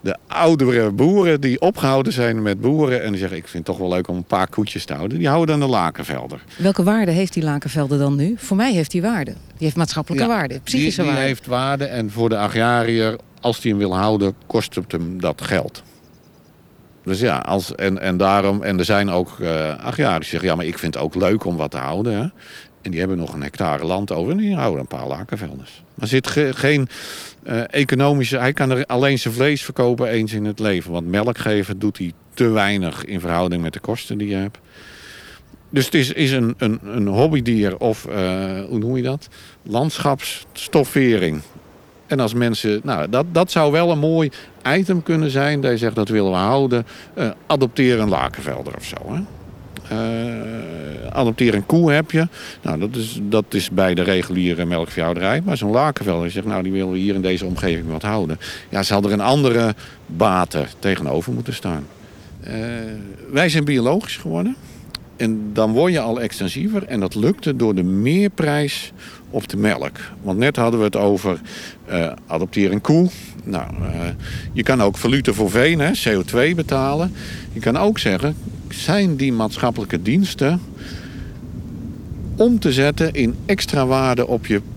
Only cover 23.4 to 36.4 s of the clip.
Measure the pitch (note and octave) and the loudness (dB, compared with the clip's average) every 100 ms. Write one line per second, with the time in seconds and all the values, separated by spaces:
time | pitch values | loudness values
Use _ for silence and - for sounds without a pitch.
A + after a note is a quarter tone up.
23.4 | C#2+ - E2+ C#2+ D#2+ F#2 G2+ E2 F#2+ F#3+ | -10 -4 -2 -2 -2 -2 -2 -2 -2 0
24.4 | G#3+ F3+ B2 D2 C2 C2 B1+ C#2 A2+ G#2 | 0 0 0 -2 -6 -8 -8 -8 -8 -8
25.4 | E2+ C2+ C2 - - - G#2+ C3 - - | -8 -12 -16 -20 -20 -8 0 0 0 0
26.4 | C#3+ C3 C3+ D3 C3 - - - - - | 0 2 2 2 0 -6 -14 -14 -16 -16
27.4 | - A#2 A#2 C#3+ C3+ C3 C#3+ C#3+ A#2+ B2+ | -6 -4 -2 0 2 4 4 4 2 0
28.4 | B2+ C#3 C3+ B2+ C3+ B2 C#3 C3 A#2+ A#2 | 0 2 0 0 0 2 2 2 0 0
29.4 | C#3 C#3+ - C3 B2 A#2+ B2 A#2 A2 A2 | 2 2 -4 0 2 2 0 0 0 -2
30.4 | G#2 G#2 G#2+ F#2 E2+ E2+ E2+ G2 A2+ A#2+ | -4 -2 0 0 -2 -6 0 0 0 -2
31.4 | A2 G#2+ F#2+ F#2+ G#2 - F2+ - _ - | 0 0 0 -2 -2 -2 -8 -8 _ 0
32.4 | A#2+ A2 G2+ G2+ F2 C2 - F#2+ F2 E2+ | 2 4 2 2 -2 -4 -8 -6 -2 0
33.4 | F2+ F2 E2 - - A2+ - A2 G#2 G2 | 0 0 -4 -6 -6 -6 -6 -6 -4 -4
34.4 | G2+ - _ - - - - - - - | -6 -10 _ -20 -20 -20 -20 -20 -20 -20
35.4 | - - - D3 C3 D#3+ C3 D3+ C#3 C3+ | -20 -20 -4 -2 2 2 2 0 0 2